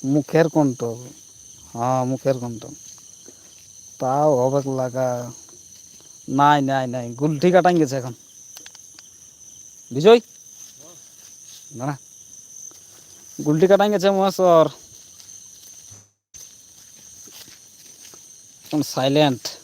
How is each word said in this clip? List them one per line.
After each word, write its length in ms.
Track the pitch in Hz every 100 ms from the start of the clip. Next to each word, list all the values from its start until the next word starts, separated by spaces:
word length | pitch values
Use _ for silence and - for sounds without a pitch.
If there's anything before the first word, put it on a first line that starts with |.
মুখের 420 | 135 147 139 156 165
কণ্ঠ, 320 | 156 143 120 117 117 123 - - - - - -
হ্যাঁ, 320 | 117 123 131 127
মুখের 260 | 131 135 131
কণ্ঠ। 200 | 120 113 - - - - - - - - - - - - - -
তাও 320 | 131 135 151 135
হবে 200 | 127 139 135 131
লাগা। 320 | 127 123 127 123 123 123 - - - - - - - - - 135
নাই, 200 | 143 147
নাই, 220 | 135 135 127
নাই, 120 | 127 120 120
গুলটি 280 | 151 147 180
কাটাই 200 | 180 170 175
গেছে 160 | 147 135
এখন। 140 | 123 117 - - - - - - - - - - - - - - - - -
বিজয়? 260 | 123 175 240 - - - - - - 165 170 - - - - - - - -
না, 60 | 131
না। 120 | 139 - - - - - - - - - - - - - - 147
গুলটি 200 | 156 180
কাটাই 240 | 196 208
গেছে 200 | 208 190
মহেশ্বর। 540 | 196 196 185 185 170 151 - - - - - - - - - - - - - _ _ _ - - - - - - - - - - - - - - - - - - - - - - -
এখন 180 | - 156
সাইলেন্ট। 600 | 135 - 135 143 151 123 - -